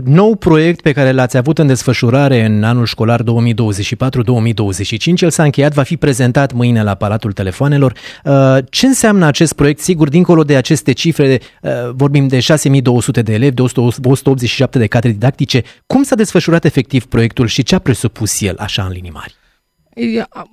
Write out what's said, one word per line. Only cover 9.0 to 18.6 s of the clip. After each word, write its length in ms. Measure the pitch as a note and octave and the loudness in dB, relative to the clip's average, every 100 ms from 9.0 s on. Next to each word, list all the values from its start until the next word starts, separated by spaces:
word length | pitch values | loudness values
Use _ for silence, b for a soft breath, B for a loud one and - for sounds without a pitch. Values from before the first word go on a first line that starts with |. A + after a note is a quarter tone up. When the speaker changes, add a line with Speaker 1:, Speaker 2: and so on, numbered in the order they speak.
| A3 G3+ D#3 | 2 4 2
Speaker 1:
acest 280 | C3+ D#3+ | 2 0
proiect? 260 | - C#3+ D3+ | 2 0 0
Sigur, 300 | - E3+ D3+ | -2 0 2
dincolo 340 | D#3+ F3+ D#3+ | 2 4 4
de 120 | D3 C#3 | 4 2
aceste 360 | - D3+ - | 2 0 0
cifre, 480 | A#2+ E3 D#3 C#3 C3 B B | -2 -2 0 2 0 B B
uh, 100 | C#3+ B2+ B2 | -8 -6 -6
vorbim 340 | B2+ C#3 C#3+ C3+ | -2 0 2 2
de 120 | B2+ | 0
șase 300 | - D#3 C#3+ | 2 2 2
mii 120 | C#3 | 2
două 200 | B2 B2 | 2 0
sute 200 | C3 B2+ | 0 -2
de 120 | A2 | 0
elevi, 220 | G#2+ C#3 B2 | 0 0 0
de 60 | |
o 60 | B2+ | -2
sută, 400 | - A#2+ B2+ B2+ | 0 -2 0 0
o 80 | C3+ | 0
sută 140 | - | 0
optzeci 200 | C3 A#2+ | 0 -2
și 60 | - | -2
șapte 220 | B2+ C3 | 0 0
de 100 | A2 | 0
cadre 220 | A#2+ B2 | 0 0
didactice. 540 | G#2 B2 - C#3 C3 B B - | 0 -2 -2 -2 -2 B B -2
Cum 160 | C4 | 0
s-a 120 | C#4 A3 | 0 0
desfășurat 500 | G#3 - - E3 D#3+ | 0 0 0 0 0
efectiv 400 | - - C3 - | 0 -2 -2 -2
proiectul 420 | A2+ A2+ - A#2 | -2 0 0 -2
și 160 | - | -2
ce 120 | B2 F#3 | 0 0
a 40 | |
presupus 600 | - A#2 - - G#2+ - | 0 -2 -4 -6 -6 -4
el, 140 | G2+ | -4
așa, 260 | F2 | -6